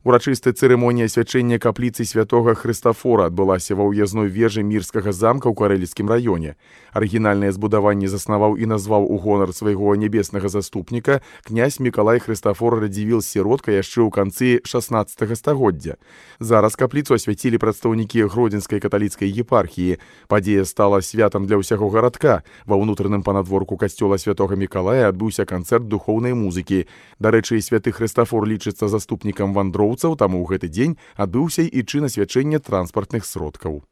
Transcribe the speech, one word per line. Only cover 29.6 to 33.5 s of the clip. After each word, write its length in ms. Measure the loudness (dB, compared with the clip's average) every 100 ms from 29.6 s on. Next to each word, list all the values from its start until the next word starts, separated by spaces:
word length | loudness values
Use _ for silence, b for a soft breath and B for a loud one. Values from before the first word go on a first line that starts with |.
| -2 0 0 2 -2 0
таму 260 | 0 0
ў 140 | -2 -4
гэты 100 | -4
дзень 260 | -2 -2 -2 b
адбыўся 480 | b -2 0 -2 0
і 180 | -2 -2 -2
чын 220 | -2 -2
асвячэння 500 | -2 0 0 0 -2
транспартных 680 | -2 -2 -2 -4 -4 -6 -6
сродкаў. 560 | -8 -10